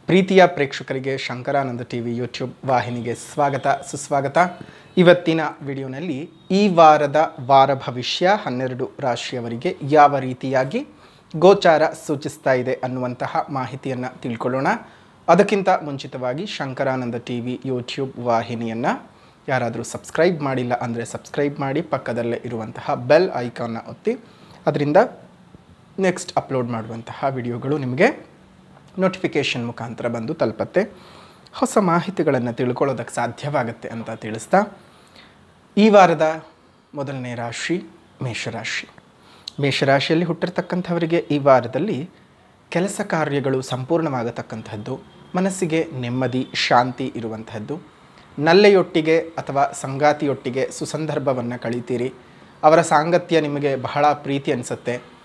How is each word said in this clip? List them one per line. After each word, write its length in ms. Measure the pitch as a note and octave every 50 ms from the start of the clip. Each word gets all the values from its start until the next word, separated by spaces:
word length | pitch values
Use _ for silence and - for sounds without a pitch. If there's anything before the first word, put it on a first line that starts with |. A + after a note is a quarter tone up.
| _ -
ಪ್ರೀತಿಯ 360 | D#3+ F#3 F#3+ F#3 G3 F#3 F3+
ಪ್ರೇಕ್ಷಕರಿಗೆ 720 | F3 F3 - C#3+ C3+ - - C#3 - C3+ C3+ C3 C3+ C3+
ಶಂಕರಾನಂದ 640 | C3 - - B2+ A#2+ B2 C#3 C#3+ C#3 C#3 C3 A#2+ A#2+
ಟಿ 180 | B2 - - A#2+
ವಿ 180 | A2+ A#2+ A#2+
YouTube 340 | A#2 B2 A#2+ - - C3+ B2 - _ -
ವಾಹಿನಿಗೆ 500 | B2+ C3 B2 A#2 G#2+ A#2+ A#2+ A2+ A#2+ A2+
ಸ್ವಾಗತ, 520 | - - - - D3+ C#3+ C#3+ C3+ C3 -
ಸುಸ್ವಾಗತ. 720 | C#3 C#3 - - - - C3+ - - D3 C#3 C3+ C#3 C#3 E3+ F3 F3+ F3+ - - - - - - - -
ಇವತ್ತಿನ 440 | - F3+ E3+ F3 F3 F3 E3 D#3+ E3 D#3 D3 - -
ವಿಡಿಯೋನಲ್ಲಿ 680 | D3+ C3+ C#3 C3+ C3+ C3 C3 C3+ E3 F#3 C#3 C3 D#3 F3+ - - - -
ಈ 160 | F#3 G3 G#3
ವಾರದ 680 | G#3 F3 E3 E3 D#3 D3+ D3+ D3 C#3+ C#3 D3+ D#3+ D#3 - - B2+
ವಾರ 280 | A#2+ C#3 C3+ C3+ C3+ C#3
ಭವಿಷ್ಯ 560 | B2+ - - B2 B2 B2 - - - F3 F3+ G3+ G#3 -
ಹನ್ನೆರಡು 460 | D3 B2 B2 C3 B2+ B2+ B2 C3 - - -
ರಾಶಿಯವರಿಗೆ 800 | C#3 B2+ A#2+ A#2+ - - - B2+ A#2 A#2 A#2 A#2 C3 F3 F#3 -
ಯಾವ 360 | D#3 C3+ C#3+ D3+ D3 C#3+ C#3
ರೀತಿಯಾಗಿ 680 | C3+ C3 B2+ B2+ - - C3 C3 C3 C3+ C#3 C#3+ A#3+ D4 - - - - - - - _ _ -
ಗೋಚಾರ 460 | D#3 D#3 F#3 G3+ G3 G3 F3+ D#3+ D3 D#3 D#3 - - -
ಸೂಚಿಸ್ತಾ 460 | - D3+ C3+ - C#3 - - - D3 C3
ಇದೆ 200 | B2+ B2 B2+ C3
ಅನ್ನುವಂತಹ 720 | - - B2+ B2+ B2+ B2+ B2 B2 - C#3+ C3 - E3 D#3 -
ಮಾಹಿತಿಯನ್ನ 560 | D3+ C3+ B2+ A#2 B2 C3+ - C#3 B2+ A#2+ B2
ತಿಳ್ಕೊಳ್ಳೋಣ. 600 | B2+ - - - C3+ A#2 A2 D3+ C3 B2+ C3 C#3 E3+ A3 A3+ - - - - - _ _ _ _
ಅದಕ್ಕಿಂತ 420 | - E3+ F3 G3+ G3+ G#3+ G3 F#3+ F#3+
ಮುಂಚಿತವಾಗಿ 760 | F3+ - D#3 D3 C#3 C3+ - C3+ - C3+ B2 B2 B2+ D3 G3
ಶಂಕರಾನಂದ 720 | G#3 - - D3+ C3+ B2+ - C#3 C3+ C3 C3 B2+ A#2+ A#2
ಟಿ 240 | A#2 A2+ - B2 A#2+
ವಿ 220 | A#2 B2 B2 A#2+ -
YouTube 560 | C3+ C3 B2 A#2+ - - - C3+ C3 - -
ವಾಹಿನಿಯನ್ನ 640 | A#2+ B2 A#2 A2+ A#2+ A#2+ B2 A2+ A#2 A2+ A2 A2+ B2+ E3+ A#3+ C#4+ - - - - - - _ _ _
ಯಾರಾದರೂ 360 | - C3+ B2+ A#2+ A#2 A2+ A#2 A#2
ಸಬ್ಸ್ಕ್ರೈಬ್ 580 | - - B2 - - - - D#3+ F3+ F#3 D3+
ಮಾಡಿಲ್ಲ 320 | D3 C#3 C3 C3 B2 A#2+ B2
ಅಂದ್ರೆ 320 | - A#2+ A#2+ A#2 A#2 A#2
ಸಬ್ಸ್ಕ್ರೈಬ್ 540 | - - - - - - - C#3+ C#3+ C#3+ D3+
ಮಾಡಿ, 220 | C#3+ C#3 C3+ D3+
ಪಕ್ಕದಲ್ಲೇ 600 | F3 - - C3 - - A#2+ A#2 A#2 A#2 A#2+ - -
ಇರುವಂತಹ 480 | B2+ A#2+ A2+ A2 A2 A#2+ - - - D3
ಬೆಲ್ 380 | B2+ B2 B2 D3 D#3+ F#3 F#3 -
ಐಕಾನ್ನ 420 | C3 B2 A#2+ A#2 - B2 A#2 A2+ A2+ - -
ಒತ್ತಿ. 280 | - - _ G#3 A#3+ C4 - - - - - - - - -
ಅದರಿಂದ 320 | E3 C#3+ D3 C#3+ C#3+ D3+ F#3 A#3 B3+ - - - - - _ - - _ - _ _ - _ - _ - -
ನೆಕ್ಸ್ಟ್ 340 | F#3+ F#3 F3 - - - -
ಅಪ್ಲೋಡ್ 300 | - - - C#3 C3 B2
ಮಾಡುವಂತಹ 560 | A#2+ A#2+ A2+ G#2+ A2+ A2+ A2+ A#2 - - - - C#3
ವಿಡಿಯೋಗಳು 480 | C3+ C3 A#2 A#2+ A#2 A#2 - C3 D3
ನಿಮಗೆ 520 | D#3 C3+ B2 B2 C3+ F#3 C4 D#4+ - - - - - - _ - - - - - - - - - -
ನೋಟಿಫಿಕೇಷನ್ 680 | F#3 F#3 F#3 - - D#3+ - D#3 C3+ - - C3 A#2
ಮುಖಾಂತರ 400 | A#2 A#2 - A2 A2+ A2+ - A2
ಬಂದು 260 | A#2+ A#2 A#2 A2+ A2+ E3
ತಲುಪತ್ತೆ. 600 | - C#3+ A#2 - - F#3+ F#3 - F3 G#3 A#3 - - - - - - - - - - - _ -
ಹೊಸ 240 | - C4+ A#3 -
ಮಾಹಿತಿಗಳನ್ನು 760 | A#3 G3+ F3+ E3 E3+ D#3+ - F#3 - D#3+ D#3 C3+ B2+ A#2 B2 A#2
ತಿಳ್ಕೊಳ್ಳೋದಕ್ಕೆ 640 | - C3 A#2+ A#2+ - D3+ C#3 C3 - A#2 - -
ಸಾಧ್ಯವಾಗುತ್ತೆ 760 | - A#2+ A#2+ A#2+ - - C#3+ C#3+ C#3+ A#2+ A2+ A2+ - - -
ಅಂತ 220 | A2+ A#2 A2+ -
ತಿಳಿಸ್ತಾ, 520 | A2+ G#2+ - A2 G#2+ A#2+ - - - F#3+ G#3 G3+ - - - - - - - - _ - - - _ _ _ _ _ _ _ _ _
ಈ 120 | G3+ G#3 A3
ವಾರದ 560 | G3+ G#3 F#3 E3+ E3 D3 D#3 D#3 D#3+ D#3+ D3+ - _ _ _ _ _ _ _ _ -
ಮೊದಲನೇ 400 | D3 C#3 C3+ C#3 C3 B2+ B2 A#2+
ರಾಶಿ 480 | A#2 A#2 A#2 A2+ - - - E3 F#3 - - - - - _ _ _ C#3
ಮೇಷರಾಶಿ. 640 | B2+ A2 - - A#2+ G#2 A#2 A#2 - - - - - - - _ _ _ _ _ - - - - - - -
ಮೇಷರಾಶಿಯಲ್ಲಿ 640 | C#3 C#3 C3 - C#3+ C3+ C3+ C#3 C3+ - E3 D#3+ F3+
ಹುಟ್ಟಿರ್ತಕ್ಕಂಥವರಿಗೆ 1000 | E3 E3 - - F3+ - - F3+ - - F3+ F3+ - F3 E3+ E3+ D#3+ E3 E3+ E3 -
ಈ 60 | D3
ವಾರದಲ್ಲಿ 720 | D3 C#3 C#3+ C3+ B2+ A#2 A#2 A2+ C3 E3 A3 B2+ B2+ D#3 F#3 - - - _ _ _ _ _ _ _ _ _
ಕೆಲಸ 320 | - E3+ F3+ G3+ G3 - G#3
ಕಾರ್ಯಗಳು 580 | G3+ - E3 D3+ D3 C#3 C#3+ B2+ C3+ C3 C3
ಸಂಪೂರ್ಣವಾಗತಕ್ಕಂಥದ್ದು, 1400 | B2+ - C3+ B2+ C3 B2+ E3 E3+ D#3+ D#3 C3+ B2+ A2+ A#2+ A#2 - A#2 - B2 A2 A2 - - G#2 G#2+ B2+ C3 C3+ - - - - - - -
ಮನಸ್ಸಿಗೆ 520 | F3+ F#3 G3 F#3+ F#3+ F#3 D#3+ D#3 D#3+ D#3+ - - B2+
ನೆಮ್ಮದಿ, 500 | B2 A#2+ B2 B2+ C3 B2 A#2+ B2+ C3 - -
ಶಾಂತಿ 600 | - - - C#3+ A#2+ B2 B2+ B2 - C3+ B2+ -
ಇರುವಂತಹದ್ದು, 640 | A#2 A2+ A2 A2+ A2 A2 - A2 A2 G#2+ A#2+ C#3+ E3+ - - _ - - - - - - - - -
ನಲ್ಲೆಯೊಟ್ಟಿಗೆ 800 | C#3+ E3 E3+ G3 G#3 G#3 G3+ F#3 E3+ - - E3+ D3+ D#3 D#3+ E3
ಅಥವಾ 520 | - - - - B2+ - C#3 C#3 C#3 - - -
ಸಂಗಾತಿಯೊಟ್ಟಿಗೆ 920 | - C3+ C3+ C#3 D3 D3 D3 D3 D#3 C#3+ C3 C3 - C3 A#2+ C3 B2+ B2
ಸುಸಂದರ್ಭವನ್ನ 840 | - - - B2+ - D3+ D#3+ D3+ D3 D3 C3+ C#3 C3 B2 A#2 A#2+ B2
ಕಳೀತೀರಿ. 580 | B2 - A#2 A#2 B2 A#2 - C3 A#2 A#2+ C3 - - - - - - - - - - -
ಅವರ 180 | D#3 D#3 E3
ಸಾಂಗತ್ಯ 600 | D#3+ E3 E3 D3 D3+ E3+ F3 E3+ F3 - E3 D#3+
ನಿಮಗೆ 340 | D3+ D3 C#3+ C#3+ C#3+ C#3+ C#3
ಬಹಳ 300 | B2+ A#2+ A#2 - D3 D3 D3 D3
ಪ್ರೀತಿ 380 | D3 - C#3 C#3 C#3 C#3 -
ಅನ್ಸುತ್ತೆ. 680 | C#3+ A#2+ B2 - C3 - - - A#2+ B2 - - - -